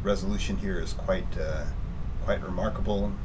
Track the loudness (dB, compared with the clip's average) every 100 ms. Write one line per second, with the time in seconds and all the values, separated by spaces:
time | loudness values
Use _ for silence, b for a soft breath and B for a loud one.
0 | 2 2 2 0 0 0 0 0 0 -2
1 | 2 2 2 0 0 0 -2 -2 -2 -2
2 | -2 -2 0 0 0 -2 0 0 0 2
3 | 2 -2